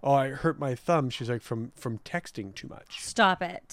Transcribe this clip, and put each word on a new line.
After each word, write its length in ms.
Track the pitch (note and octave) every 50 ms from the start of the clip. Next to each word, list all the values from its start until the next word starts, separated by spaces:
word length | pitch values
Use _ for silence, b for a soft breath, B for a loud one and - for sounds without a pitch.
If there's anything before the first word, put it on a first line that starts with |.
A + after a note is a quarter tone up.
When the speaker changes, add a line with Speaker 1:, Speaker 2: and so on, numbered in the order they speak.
| B
Speaker 1:
"Oh, 100 | C#3 C#3
I 160 | C#3 C3+ C3+
hurt 300 | C3+ C#3 - E3 D#3 -
my 160 | C#3+ C3+ B2+
thumb." 340 | - - - E3+ D#3 C3+ B2+
She's 200 | A#2+ - B2 A2+
like, 120 | A#2+ A2+
"From, 300 | - - B2 A2+ A2+ B2+ -
from 220 | - - B2 A2+ G#2+
texting 540 | - - - F3 - - - - G2+ G2 F#2+
too 140 | - -
much." 360 | - - - - - - - -
Speaker 2:
Stop 380 | - - - G#3+ F#3+ F#3 F3
it. 220 | F#3 E3+ F3+ - - -